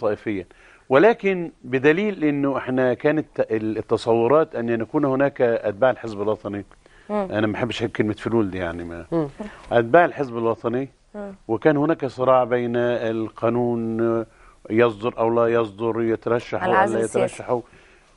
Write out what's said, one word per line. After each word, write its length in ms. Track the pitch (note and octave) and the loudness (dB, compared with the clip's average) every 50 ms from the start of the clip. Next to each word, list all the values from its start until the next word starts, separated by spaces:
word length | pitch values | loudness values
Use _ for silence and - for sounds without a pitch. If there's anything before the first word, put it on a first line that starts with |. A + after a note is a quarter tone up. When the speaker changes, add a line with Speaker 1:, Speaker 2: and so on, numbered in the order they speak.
Speaker 1:
طائفيا. 460 | A#2+ G#2 G#2 - - A#2 G#2 F#2+ E2+ - - _ - - - _ _ _ | -2 -2 -2 -2 -4 -6 -6 -6 -8 -10 -18 _ -20 -20 -20 _ _ _
ولكن 600 | C3 C#3 F3+ A3 A#3 A3 - G3 F#3+ F3+ E3+ D#3+ - _ - | 6 6 8 6 4 4 0 -2 -2 -2 -4 -8 -10 _ -8
بدليل 600 | B2+ B2 C3 B2 D3+ D#3 F3+ G#3 G#3+ F#3+ - D#3 | -4 -2 2 4 4 4 4 0 -2 -2 -2 -2
إنه 340 | D3+ C#3+ C#3+ C#3 C#3 C3+ B2 | 0 0 0 0 -2 -2 -4
إحنا 360 | - - B2+ C3 C3 B2+ B2 | -4 -2 0 0 2 2 0
كانت 460 | - - D3 D3+ D#3 C#3+ - _ - | 2 0 0 0 0 -2 -4 _ -4
ال-، 380 | B2+ - A2 A2 A2 A2 G#2+ G#2+ | -2 0 0 -2 -2 -2 -4 -4
التصورات 760 | - - A#2+ A2 - A#2 A2+ A#2 A#2 A#2 C#3+ D#3 D#3+ D#3 - | -2 -2 -2 -2 2 2 2 4 4 4 4 4 4 2 -2
أن 120 | A#2+ A#2 A#2 | -4 -2 -2
يكون 360 | A#2 A2+ A2+ - - D3+ D3 | -2 -2 -4 -2 -2 -2 0
هناك 380 | C#3 C3 C3 C#3 C#3 - - C3 | 0 2 2 0 0 2 2 2
أتباع 480 | A#2 A#2 - - G#2+ G2 G2 B2+ B2+ | 2 2 0 0 -2 0 2 2 2
الحزب 320 | A2+ - - A#2 G#2+ G2+ G2+ | 2 0 -6 -8 -6 -4 -2
الوطني. 420 | G#2+ G#2+ - - G#2 G2+ G2+ G2 - - - _ _ - - - - | -2 -2 -2 -4 -6 -8 -8 -8 -10 -18 -20 _ _ -20 -20 -10 -6
Speaker 2:
مم. 180 | G#3 G#3 G3 - | -4 -4 -4 -2
Speaker 1:
أنا 160 | G2 G#2+ G#2+ | -2 -2 -2
ما 60 | G#2+ G#2 | -2 -2
بحبش 320 | - B2+ A#2 G#2 - A2+ | -4 -4 -4 -4 -4 -4
كلمة 300 | A2 - - A#2 G#2+ G2+ | -4 -2 -2 -2 -2 -2
فلول 360 | - - A#2 A2 A#2 G#2+ F#2 | -4 -4 0 0 0 0 0
دي، 80 | F2 F#2 | -2 -4
يعني 260 | F2+ E2+ E2+ F2 F2 | -6 -4 -6 -8 -8
ما 220 | E2+ E2+ E2+ E2+ - E3 | -10 -10 -12 -10 -4 -4
Speaker 3:
مم. 160 | E3 D3+ C#3 - - G#3+ G#3 - - - - - | -4 -4 -4 -8 -12 -14 -14 -14 -18 -10 0 0
Speaker 1:
أتباع 320 | A#2+ A#2 A2+ C3 E3+ F3 | 0 2 6 6 6 6
الحزب 340 | C#3+ - - C#3+ B2 A#2 A#2 | 6 2 -2 -6 -4 -4 -2
الوطني، 500 | A2+ A2+ A2 - - A#2 A#2 B2+ C#3 C3 - _ _ _ - | -2 -2 -2 -2 -2 -4 -2 -2 -4 -6 -10 _ _ _ -16
Speaker 2:
مم. 200 | G#3 G3+ G3+ G3 - _ - | -14 -14 -14 -16 -16 _ -4
Speaker 1:
وكان 280 | A2+ G#2+ - D#3 D3 | -4 0 2 2 2
هناك 300 | C#3+ D3 D#3 E3 D#3 D3 | 4 2 0 0 -2 -4
صراع 380 | B2+ - B2+ B2+ C3 C3 B2+ B2+ | -8 -4 0 2 4 4 4 4
بين 320 | A#2 B2 B2 A#2+ A#2 A#2+ | 2 0 0 0 -2 -2
القانون 1200 | A#2+ A#2+ A#2+ A#2+ A2+ A#2+ A2 A2+ A2+ A2 G#2+ - - A#2 A#2 A#2 A#2+ A#2+ A#2+ A#2+ A#2 A2+ A2+ A2+ A2+ A2+ A#2 A2+ A2+ A2 - _ _ - - - _ _ - | 0 0 0 -2 -2 -2 -4 -4 -4 -4 -6 -6 -2 -2 0 0 0 0 0 -2 -2 -2 -4 -2 -2 0 0 0 -2 -4 -6 _ _ -20 -20 -20 _ _ -2
يصدر 440 | A2 A2 A#2+ A#2 A2 G2+ G#2+ B2 - A#2 | 2 4 4 4 2 0 -4 -6 -2 0
أو 120 | A2+ A#2 | 0 0
لا 160 | A#2 A#2 A#2 | 2 2 2
يصدر، 540 | A#2 A#2 A#2 A#2 G#2+ F#2+ G2 A#2 A#2 G#2+ A2+ A#2 | 2 2 2 0 -2 -4 -6 -4 -4 -2 -2 0
يترشح 600 | A2+ A2 G#2+ - A#2 A#2 A#2+ - - - - F3+ | -2 -2 -2 -2 -2 -2 -2 -2 -4 -6 -4 -2
أو 60 | F#3 | 0
Speaker 2:
العزل 280 | F#3 F#3+ G3 G#3+ - A3+ | 2 2 2 2 0 -2
Speaker 1:
لا 60 | A3+ | -2
Speaker 2:
السياسي. 300 | G#3 - G#3 - - - | -2 0 -2 -2 -2 -4
Speaker 1:
يترشح، 260 | - G#2 - B2 A#2+ - - - - - _ _ _ _ _ _ | -10 -6 -4 -4 -4 -4 -8 -18 -20 -20 _ _ _ _ _ _